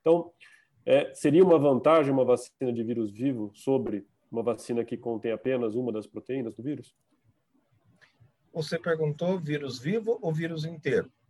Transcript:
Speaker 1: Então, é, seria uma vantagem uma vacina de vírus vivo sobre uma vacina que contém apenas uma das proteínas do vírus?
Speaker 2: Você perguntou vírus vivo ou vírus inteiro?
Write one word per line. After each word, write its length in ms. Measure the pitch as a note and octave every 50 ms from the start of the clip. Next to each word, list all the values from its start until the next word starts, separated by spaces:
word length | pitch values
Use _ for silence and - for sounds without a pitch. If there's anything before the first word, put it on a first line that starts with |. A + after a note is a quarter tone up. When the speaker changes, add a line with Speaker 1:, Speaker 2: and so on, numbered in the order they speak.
Speaker 1:
Então, 300 | _ D#3 E3 F3 E3 - - _ - - - _ _ _ _ _ _
é, 280 | - C3 C3+ - - -
seria 300 | - - D3 C#3+ E3+ F#3+
uma 140 | F#3 E3 D#3
vantagem 540 | C#3 D3 C3+ A#2+ - D3 D#3+ E3 D3 C#3
uma 140 | C3+ C3+ B2+
vacina 480 | A#2+ B2 B2 B2+ - - _ C3+ B2+ A#2+
de 100 | A#2 A#2
vírus 280 | A2 A#2+ A2+ A2 G#2
vivo 400 | G2+ G#2 B2 C#3 C3+ A#2+ G#2+ G2+ -
sobre 520 | - - C3+ C3+ C3 A#2 - G#2 G2+ - - _ _ _ _
uma 140 | - A#2 A2
vacina 400 | A#2+ A2+ A2+ - - B2 A#2+ A#2
que 140 | - B2 A2+
contém 340 | - A#2+ A#2 A2 - A#2
apenas 440 | A2 G#2+ - B2+ C3 B2 A#2+ A2+ G#2+
uma 160 | A#2+ B2+ A#2+
das 140 | A2 G#2+ G#2
proteínas 480 | - - A2+ - - B2 C3+ B2 A2+ -
do 60 | -
vírus? 320 | A2+ C#3+ D3 - - - _ _ _ _ _ _ _ _ _ _ _ _ _ _ _ _ _ _ _ _ _ _ _ _ _ _ _ _ _ _ _ _
Speaker 2:
Você 260 | - F3 D#3 - F3 E3
perguntou 600 | - F3 E3 D#3 D#3 D3+ D3 - F3 F3 F#3+ F#3+
vírus 400 | D#3+ D3 D3+ D3 C#3+ C3+ A#2 B2
vivo 400 | A#2+ D#3 G3+ A#3 G#3+ G#3+ A#3+ -
ou 120 | - E3+ D#3+
vírus 320 | D#3 E3 E3 E3+ D#3+ D3+
inteiro? 440 | E3 E3+ D#3 - D3+ B2 G2 - - - _ _ _